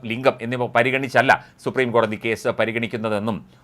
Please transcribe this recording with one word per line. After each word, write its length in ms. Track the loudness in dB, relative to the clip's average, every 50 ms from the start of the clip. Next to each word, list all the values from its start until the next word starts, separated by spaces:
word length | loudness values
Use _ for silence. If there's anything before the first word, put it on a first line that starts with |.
| -4
ലിംഗം 320 | -8 -6 -2 0 0 0 0
എന്നിവ 260 | -2 -6 -4 -4 -4 0
പരിഗണിച്ചല്ല 800 | 2 2 2 2 2 -2 -2 0 2 4 6 6 4 2 2 -6 -18 _ -8
സുപ്രീം 280 | -4 0 0 0 2
കോടതി 280 | 2 2 2 2 0 -4 -4
കേസ് 220 | -2 -4 -2 -2 -2
പരിഗണിക്കുന്നതെന്നും 1000 | -2 0 0 -2 -2 -4 -4 -6 -6 -6 -4 -2 -2 -2 -2 -2 -4 -6 -8 -14 -20 -20